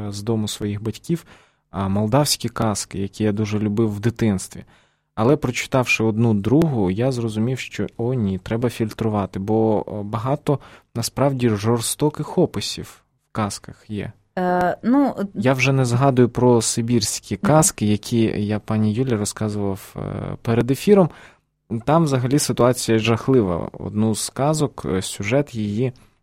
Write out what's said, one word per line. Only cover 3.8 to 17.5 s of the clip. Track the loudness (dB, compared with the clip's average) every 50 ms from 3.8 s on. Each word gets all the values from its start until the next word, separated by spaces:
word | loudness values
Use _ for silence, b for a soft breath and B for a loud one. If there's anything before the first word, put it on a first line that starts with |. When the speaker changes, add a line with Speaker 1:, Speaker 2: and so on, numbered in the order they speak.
| 0 0 0
Speaker 1:
в | -2
дитинстві. | -2 -4 -2 0 2 2 2 0 -2 -8 -14 -16 -20 b b b b b b b b b _
Але | 0 2 2 2
прочитавши | 2 2 -2 -4 -4 -4 -2 0 0 2 2 0 2 2
одну, | 2 2 2 2 2 2
другу, | 2 2 2 4 4 4 4 2 0 0 0
я | 0 0 0 -2 -2
зрозумів, | -2 -4 -4 -2 -2 -2 -2 -2 -4
що, | -8 -10 -8 -6 -6 -6 -6
о | -6 -4 -2 -2
ні, | 0 0 -2 -2 -4
треба | -4 -4 -4 -2 -2 -2
фільтрувати, | -2 -2 -4 -4 -4 -4 -4 -2 -2 -2 -2 -4 -6 -6
бо, | -4 0 0 2 2 2 2 0 -2 -4 -8 -10
о, | -8
багато | -8 -8 -6 -4 -4 -4 -2 -2 -2 -2 -2 B B B B B _ -8
насправді | -8 -8 -6 -2 -2 0 0 0 0 0 0
жорстоких | 0 0 0 0 0 0 0 -4 -4 -2 -2 -2 -2 -4 -8 -4 0 0
описів | 0 0 0 -4 -8 -6 -8 -10 -12 -14 -16 -20 _ _ _ _ _ _
в | -6
казках | -4 -4 -4 -6 -8 -12 -16 -20 -20 _ -10
є. | -8 -8 -8 -10 -12 _ _ _ _ -4
Speaker 2:
Е, | -2 0 0 2 0 0 -2 -2 0
ну, | 2 2 4 2 2 0 -4 -6 -6 -4
Speaker 1:
Я | -2 0 2 2
вже | 2 2 2 2
не | 2 2
згадую | 2 2 2 2 4 6 6 4 4
про | 4 4 4 4 6 4 4
сибірські | 0 -2 -2 0 0 2 0 0 0 -4 -6 -6 -6 -6
Speaker 2:
Мгм. | -2 2 4